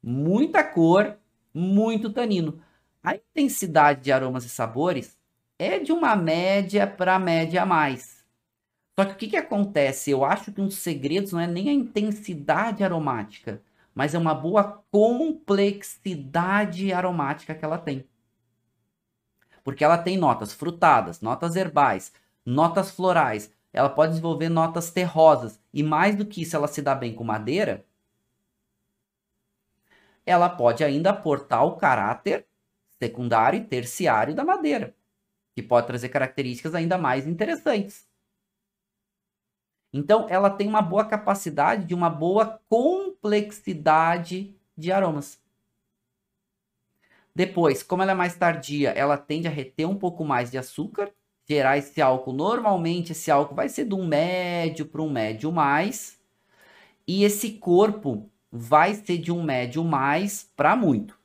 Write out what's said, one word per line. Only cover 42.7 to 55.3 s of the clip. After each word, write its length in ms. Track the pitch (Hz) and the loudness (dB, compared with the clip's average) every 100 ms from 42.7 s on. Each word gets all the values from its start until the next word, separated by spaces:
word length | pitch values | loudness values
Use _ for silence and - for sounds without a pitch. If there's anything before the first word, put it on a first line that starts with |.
| 220 269 370 392 - 214 208 208 - - 170 151 156 165 170 170 180 196 - _ - | 2 2 0 -4 -6 -2 0 -2 -10 -10 -2 4 4 4 0 -4 -8 -10 -16 _ -10
de 160 | 160 | -2
aromas. 480 | 190 190 147 143 - _ _ _ _ _ _ _ _ _ _ _ _ _ _ _ _ _ _ _ | 0 0 -2 -8 -18 _ _ _ _ _ _ _ _ _ _ _ _ _ _ _ _ _ _ _
Depois, 480 | - 180 180 165 135 | -4 -2 2 2 2
como 200 | - 180 | -2 0
ela 100 | 190 | 0
é 20 | |
mais 220 | 190 180 175 | 2 -2 0
tardia, 540 | 175 170 135 147 139 | 0 0 -4 -2 0
ela 260 | - 139 143 | 0 0 0
tende 300 | - 151 165 | -2 -4 -4
a 40 | |
reter 380 | 143 131 - 160 | -6 -8 -4 -4
um 80 | 196 | -2
pouco 280 | 185 170 | -4 -4
mais 260 | 156 127 120 | -2 -2 -2
de 80 | 131 | -6
açúcar, 540 | 127 - 175 - 202 _ _ _ _ | -10 -10 -8 -6 -8 _ _ _ _
gerar 300 | 147 131 147 | 0 2 2
esse 240 | 143 - | -2 0
álcool. 300 | 139 131 135 | 2 2 -2
Normalmente, 800 | 131 175 240 220 190 165 175 165 | -4 -2 0 0 0 0 -4 -6
esse 180 | 165 - | -8 0
álcool 240 | 143 151 | 2 2
vai 140 | 143 277 | -2 -6
ser 180 | - 240 | -4 -4
de 80 | |
um 120 | 196 180 | -4 -2
médio 760 | 147 170 185 180 175 165 160 | 0 0 -2 -4 -2 -4 -4
pra 160 | 151 - | -10 -6
um 80 | 156 | -4
médio 440 | 131 110 | -2 -4